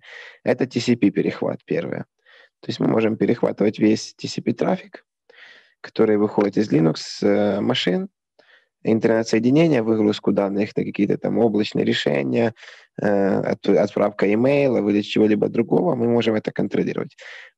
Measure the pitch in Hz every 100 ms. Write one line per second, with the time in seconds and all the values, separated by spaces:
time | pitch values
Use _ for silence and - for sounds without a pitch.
0 | - - - - - - 123 120 120 117
1 | 101 - - - - - - - 69 -
2 | - _ _ - _ _ - - 107 -
3 | 110 110 104 117 107 107 104 - 107 110
4 | - - - - - 117 175 190 208 -
5 | _ _ _ - - - _ _ - -
6 | 110 107 104 - 101 101 107 147 160 -
7 | - - 101 101 104 101 110 123 - 185
8 | 196 _ _ _ _ _ _ _ - 110
9 | 113 113 113 113 120 143 165 131 110 110
10 | 104 104 - 101 98 101 104 - - -
11 | 101 101 98 101 117 104 107 - 113 113
12 | 143 143 135 120 117 - - - - -
13 | 104 101 98 104 - - - 95 104 -
14 | 101 101 98 107 127 143 139 110 101 104
15 | 101 107 107 104 104 104 117 - 180 131
16 | 117 117 113 110 - - 101 - 90 -
17 | - - - - -